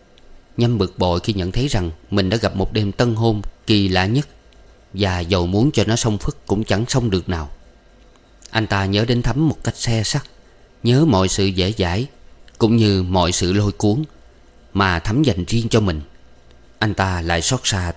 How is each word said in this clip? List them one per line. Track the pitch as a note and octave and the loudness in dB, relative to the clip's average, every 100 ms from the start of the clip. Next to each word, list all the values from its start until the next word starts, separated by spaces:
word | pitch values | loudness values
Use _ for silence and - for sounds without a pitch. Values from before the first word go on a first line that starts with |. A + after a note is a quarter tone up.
| _ - - - - - | _ -20 -20 -20 -10 0
Nhâm | A#2+ A#2 | 0 2
bực | F2+ - | -2 0
bội | F2+ F2 | 0 0
khi | - | -2
nhận | G2 F2+ | -2 -2
thấy | A#2 C#3 | -2 0
rằng | A2 E2+ D#2 - | 0 -2 -6 -4
mình | G2+ F#2 | -2 0
đã | A2+ | 0
gặp | F#2+ F#2+ | -2 -2
một | F#2+ | -2
đêm | A2+ G2+ | -2 -2
tân | - B2 | 0 0
hôn | A2 A#2 G#2 F#2+ - - | 0 0 0 -4 -6 0
kỳ | G#2 G2 | 2 2
lạ | F#2 F#2+ | 2 0
nhất, | B2+ D3+ - - - - - _ | 0 -4 -12 -20 -20 -20 -20 _
và | G2 G2 F2+ | -4 -2 -2
dầu | E2+ F#2 F2 | 0 0 2
muốn | G2+ C#3 | 2 2
cho | C3 G2+ | 2 0
nó | A#2 | 0
xong | A#2+ G#2 | 0 -2
phức | - - - | -4 -6 -4
cũng | G2+ | -4
chẳng | A2 G2+ A#2+ | 0 -2 0
xong | C3 A#2 | 0 0
được | F#2 E2 | 0 -2
nào. | F2 D2 - - - _ - - - _ _ - | -6 -6 -14 -20 -20 _ -20 -20 -20 _ _ -8
Anh | A2+ G#2+ | -4 -2
ta | G2+ | -2
nhớ | F#2+ G2+ | 0 0
đến | A#2 B2 | 0 0
Thắm | - B2+ D#3 | 0 0 0
một | - | 0
cách | A#2 - | -4 -4
xe | - A2+ | -2 -2
sắt, | G#2 D3 - - - - - - | -2 -4 -6 -16 -20 -20 -20 -4
nhớ | A#2 C3 | 2 4
mọi | D#3+ F#2+ F#2+ | 4 4 2
sự | - G2 | 0 0
dễ | F#2 F2+ A2 | 0 -2 0
dãi | F2 F#2 C#3 - - - - - | -2 -2 -6 -10 -20 -20 -18 0
cũng | A2+ A#2 | 2 4
như | G#2+ G2 | 4 2
mọi | F2+ F#2 F2 | 2 2 2
sự | F2+ F2+ | 0 0
lôi | G2+ G#2 | 0 0
cuốn | - G#2+ A#2+ D#3 - - - _ - - | 0 0 0 -4 -12 -20 -20 _ -20 -6
mà | F#2+ F#2+ E2+ | 0 0 0
Thắm | G#2 A#2+ | 0 0
dành | D3 F#2 E2+ | 2 0 -2
riêng | A#2 A2+ | -2 2
cho | A#2 | 2
mình. | G2+ D#2 D2 - - - - - - - | 2 -2 -8 -18 -20 -20 -20 -20 -20 -4
Anh | G#2+ | -2
ta | F#2 F#2+ F2+ | 0 -2 -2
lại | E2+ E2+ | -2 -2
xót | - B2+ | 0 -2
xa | - G2 F2 | -2 -2 -2